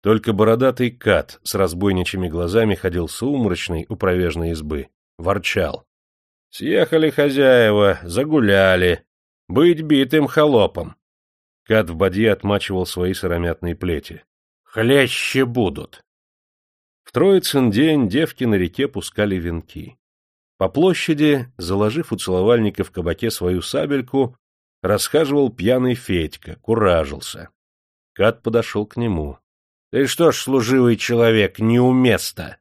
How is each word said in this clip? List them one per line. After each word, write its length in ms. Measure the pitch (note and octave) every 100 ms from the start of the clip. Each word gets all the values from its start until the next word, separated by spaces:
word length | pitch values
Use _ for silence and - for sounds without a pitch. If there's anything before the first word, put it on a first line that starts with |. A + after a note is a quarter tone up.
Только 300 | G2+ A2 A#2
бородатый 580 | G2+ G#2+ A2+ C3 B2 B2
кат 500 | - A2 F2 - -
с 120 | -
разбойничьими 720 | G2+ F#2 E2+ G2+ F#2 F2+ F#2+ F2
глазами 460 | D#2+ E2+ G#2+ A2
ходил 320 | F#2+ F#2 E2+ D#2+
сумрачный 760 | - B2+ C#3+ G#2+ F2 - E2 -
у 60 | G2
провежной 560 | F#2+ F2+ F2 D#2+ E2+
избы, 360 | D#2+ D2+ D2+ C2+ _ _ -
ворчал. 680 | E2+ G2 - G#2 D#2 - _ _ _ _ _ _ _
"Съехали 640 | - C3+ G3 E3+ D#3+ D#3
хозяева, 880 | C#3 C#3+ C3+ C3+ B2 A2 G#2 G2+ F2
загуляли. 1000 | F2+ F2+ D3+ D#3 G#2+ G2 F#2+ F#2 F2+ E2+ _ _ _ _ _
Быть 360 | G2+ E3+ D#3+
битым 440 | D#3 C#3+ C3 D#3 C#3
холопом". 680 | D#3 D3+ B2 F#2+ - E2 - _ _ _ _ _ _ _
Кат 240 | A2 F2
в 60 | E2
бадье 360 | F#2+ F#2 A2
отмачивал 540 | G2 G2 G2+ - F#2 F2+
свои 260 | - F2+
сыромятные 640 | F#2 F#2 E2+ E2+ E2 F2 E2+
плети. 480 | F2+ D#2 - E2 _ _ _ _
"Хлеще 840 | _ A2 A#2 C#3 B2 - - C3
будут". 560 | B2+ A#2+ F#2+ - D2+ - _ _ _ _ _ _ _ _ _ _
В 80 | -
Троицын 580 | B2 F#3 F#3+ - C#3 B2
день 380 | G#2 D#3+ D3+ A2+
девки 360 | A#2 D#3+ -
на 100 | B2
реке 340 | G2+ F2 - C3+
пускали 460 | G2 - - G#2
венки. 640 | F#2 E2+ E2 - D#2+ D#2+ _ _ _ _ _ _ _
По 140 | F#2+
площади, 840 | C3+ F#3 E3+ - D3+ D3+ C#3 B2 -
заложив 520 | F2 G2 G#2+ C#3 -
у 60 | G2+
целовальника 680 | - F#2 G2+ A#2+ G#2+ F#2
в 60 | F#2
кабаке 400 | F#2 E2+ E2+ A#2
свою 300 | - F2+ F2+
сабельку, 720 | - C3+ D3+ C#3 B2+ C3+ B2 - _ _ _ _
расхаживал 680 | F#2 G2+ - D3 D3 C#3+ C3+
пьяный 440 | - F#2+ B2+ B2+
Федька, 600 | B2 - F2+ D#2 - - D#2+
куражился. 960 | - A2+ G2+ E2 D2 C#2+ - - - _ _ _ _ _ _
Кат 280 | - G#2 A#2
подошел 440 | - A2+ A2 G#2 G#2
к 100 | -
нему. 420 | A#2 F2 D2 - _ _ _ _ _
"Ты 140 | A#2 C#3
что 260 | - E3
ж, 40 | B2+
служивый 600 | - C3+ A2+ C3 B2 A2+
человек, 600 | - A#2 A#2 A2 G2+ -
не 200 | A2+ A#2+
у 140 | B2+
места?" 680 | B2+ B2+ F#2+ - - D2+ -